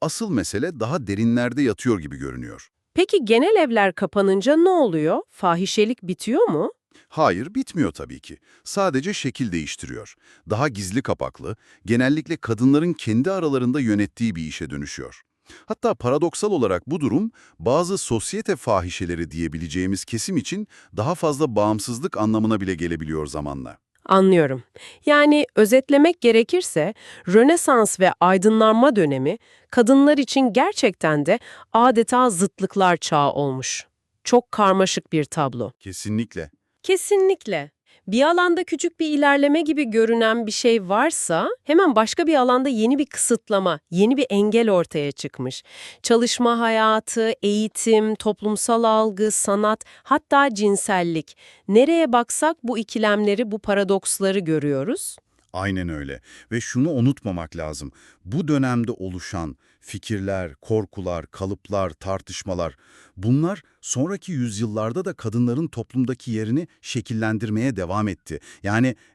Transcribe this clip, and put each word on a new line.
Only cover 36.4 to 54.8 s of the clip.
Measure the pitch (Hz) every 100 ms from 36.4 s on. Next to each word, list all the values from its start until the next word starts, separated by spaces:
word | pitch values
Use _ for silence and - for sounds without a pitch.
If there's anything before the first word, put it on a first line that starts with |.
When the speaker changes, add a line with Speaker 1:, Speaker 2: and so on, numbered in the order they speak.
| 76 _ _ _
Speaker 2:
Kesinlikle. | - 370 - 403 381 392 - 170 147 _ _ _ -
Bir | 220
alanda | 294 349 359 349
küçük | 349 311 339 -
bir | 311 294
ilerleme | 285 285 285 302
gibi | 311 302
görünen | 262 220 226 233 220 233 214
bir |
şey | - 240 233 180
varsa, | 202 302 - - 165 254 494
hemen | - 320 370 220
başka | 220 - 330
bir |
alanda | 302 254 254 269
yeni | 233 220 277
bir | 277
kısıtlama, | - - 233 - 202 190 151 -
yeni | 170 214 269
bir | 269
engel | 202 208 226 226
ortaya | 185 165 160 143
çıkmış. | - 135 - 127 - - - - -
Çalışma | - 233 233 - 240 233
hayatı, | 226 220 220 220 - 233 220 -
eğitim, | 202 208 214 - - 214 220
toplumsal | 214 214 208 208 208 - 233
algı, | 226 220 220 190 214
sanat, | 202 - 202 214 220 - -
hatta | - 294 - 277 277
cinsellik. | 202 208 196 - 185 170 165 - - - _ -
Nereye | 208 285 330 311
baksak | 240 233 - 311 330
bu | 233 233
ikilemleri, | 214 233 214 208 208 202 233
bu | 208
paradoksları | - 202 196 196 - - 196 196
görüyoruz. | 160 156 143 139